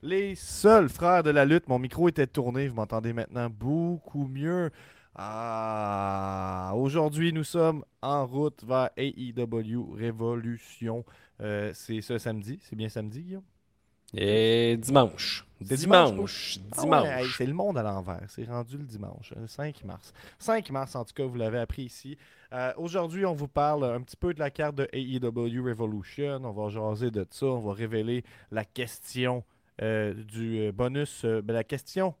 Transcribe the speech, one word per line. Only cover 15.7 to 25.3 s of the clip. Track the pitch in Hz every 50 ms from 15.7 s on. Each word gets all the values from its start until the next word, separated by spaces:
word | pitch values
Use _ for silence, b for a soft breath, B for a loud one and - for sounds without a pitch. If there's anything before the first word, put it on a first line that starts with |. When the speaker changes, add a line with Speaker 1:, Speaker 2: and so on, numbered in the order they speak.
| 131
Speaker 2:
Dimanche. | 135 160 185 196 180 170 135 104
Speaker 1:
dimanche, | 95 98 98 - - - - - - 95 101
ah | 110 -
ouais, | -
Speaker 2:
Dimanche. | - - 139 - 151
Speaker 1:
hey, | 135 127 127 131 123 -
c'est | 127
le | 131 143
monde | 175 196 208 185 135
à | 110
l'envers. | 107 98 98 92 92 90 87 - 101
C'est | - - 117
rendu | 113 120 120 120 117 127 143
le | 147
dimanche, | 135 110 104 104 98 85 82 - - - -
le | 113
cinq | 110 - - 143 151 143 - -
mars. | 98 90 95 - - b b b b b b
Cinq | - - 226 226 208 -
mars, | 135 135 135 131 -
en | 131 120
tout | - -
cas, | - 139
vous | 131 123
l'avez | 120 113 110 110 123
appris | 117 110 - - 135
ici. | 120 - - - 131 147 b b b b b b b -
Euh, | 127 127 127 - -
aujourd'hui, | - 175 165 190 170 170 160 190 196
on | 185 170
vous | 143 147 139
parle | _ 151 147 147 151 147 139
un | 123 120 123
petit | 127 - -
peu | - - 175 175
de | 147
la | 156 143
carte | - - 156 151 147
de | 139 139
A | - - 131
E | 135 127 131 127
W | 123 120